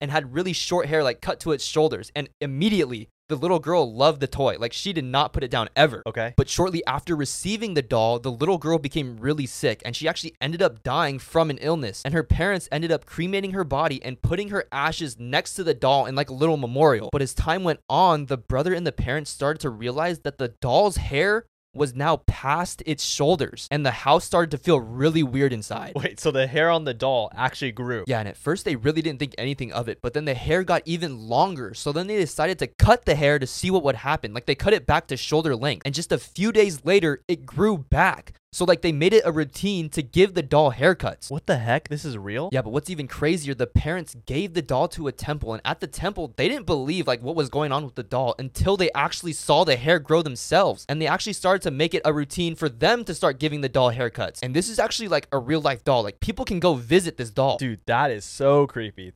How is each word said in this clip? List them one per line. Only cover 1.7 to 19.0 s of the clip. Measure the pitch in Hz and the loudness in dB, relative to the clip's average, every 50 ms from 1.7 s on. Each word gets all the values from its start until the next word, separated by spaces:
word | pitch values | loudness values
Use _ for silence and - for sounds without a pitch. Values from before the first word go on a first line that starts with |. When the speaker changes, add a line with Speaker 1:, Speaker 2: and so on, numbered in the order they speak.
| - 156 156 156 120 95 107 - - | 2 2 2 2 2 -2 -8 -8 -8
Speaker 1:
And | 147 139 - _ - | -8 -8 -8 _ -8
immediately, | 147 139 135 139 185 220 214 185 147 123 123 107 113 - _ _ _ - | -8 -6 -2 0 2 2 4 2 0 0 -4 -8 -12 -16 _ _ _ -6
the | 156 | -4
little | 127 156 175 185 160 | -2 0 0 0 0
girl | 135 151 175 175 139 117 | 0 0 2 2 2 0
loved | 107 120 143 160 156 135 | 2 2 4 4 4 2
the | 139 | -2
toy. | - - 139 139 117 87 90 | -4 -2 0 0 0 0 0
Like, | 117 120 - | -4 -6 -6
she | - - 196 | -6 -6 -4
did | 185 160 131 | -4 -4 -4
not | 127 127 139 147 - | -2 0 0 0 0
put | - - | -2 -6
it | 135 123 | -4 -2
down | 131 123 110 - - | -2 -2 -4 0 2
ever. | 131 151 151 113 - - | 4 4 4 2 -2 -8
Speaker 2:
Okay. | 117 - 120 110 120 120 | -8 -6 -4 -6 0 2
Speaker 1:
But | - 135 - | 2 2 2
shortly | - - 175 190 175 - - | 2 0 0 0 -2 -2 -2
after | - 131 143 - - 170 | -2 -4 -4 -2 -4 -2
receiving | 147 139 - - - - 185 214 208 233 208 | -2 -2 -4 -6 -6 -4 -4 -4 -4 -4 -2
the | 170 147 | -2 -2
doll, | 123 107 127 113 110 113 120 120 | -2 0 2 2 2 2 2 0
the | 123 135 | -2 -4
little | 117 117 147 185 190 156 | -4 -2 0 0 0 0
girl | 127 160 165 156 | 0 0 0 0
became | 143 139 - 160 139 123 117 | 0 -2 -4 -4 -6 -6 -8
really | 110 117 139 156 151 135 | -4 -2 -2 -2 -2 -4
sick, | - - - 151 127 107 - - | -6 -4 -2 -2 -2 0 -2 -4
and | 117 123 | -8 -6
she | - 151 | -4 -2
actually | 160 180 - - 165 - - | -2 -2 -4 -6 -10 -8 -6
ended | 127 151 165 170 | -6 -4 0 2
up | 190 165 113 107 | 2 2 0 -2
dying | - 123 131 165 165 139 139 127 | -6 -4 -2 0 0 -2 -2 -6
from | - - - 165 160 151 | -6 0 2 2 2 2
an | 135 - | 0 -4
illness. | - 151 170 160 131 101 92 - - | -2 -2 -2 -2 -2 -6 -8 -8 -4
And | 135 | -2
her | 165 165 151 | 0 0 2
parents | - - 151 170 202 196 175 - - | 2 2 2 2 0 0 -2 -4 -4
ended | 139 151 170 160 | -4 -2 0 0
up | 160 143 - | 0 -2 -2
cremating | - - 156 170 185 196 196 196 190 | -6 -6 -4 -4 -2 -2 -2 -4 -2
her | 190 196 175 | -2 -4 -2
body | 131 135 139 160 156 135 127 - | -2 0 0 0 0 -2 -4 -8
and | 131 127 - | -10 -6 -2
putting | - - 170 180 208 202 | -2 -2 0 -2 -4 -4
her | 202 190 - - | -4 -4 -4 -4
ashes | - 139 143 160 160 - 165 135 110 113 | -4 -2 -2 -2 -2 -4 -6 -8 -8 -10
next | 120 120 135 165 - - - | -6 -2 -2 -2 -2 -2 -6
to | 196 180 | -4 0
the | 160 | 0
doll | 139 117 - 131 139 139 117 | 0 2 4 4 4 4 2
in, | 123 131 | 0 -2
like, | 139 147 - | -2 -4 -4
a | 131 | -2
little | 127 156 165 156 143 | 0 2 2 2 2
memorial. | 127 117 123 139 160 151 123 101 110 - | -2 -2 2 4 6 6 6 4 0 -2
But | - 143 | -2 -2
as | 135 127 | -2 -2
time | - - - 160 165 190 185 | -2 -2 -2 0 0 0 0
went | 170 147 - _ - | -2 -2 -2 _ 0
on, | 135 160 185 180 160 147 143 | 2 4 6 6 4 2 0
the | 123 139 | -2 -4
brother | 117 - - 135 131 151 185 185 | -4 -4 -2 -2 0 0 0 0
and | 170 175 | -2 -2
the | 151 | -4
parents | - - | -4 -2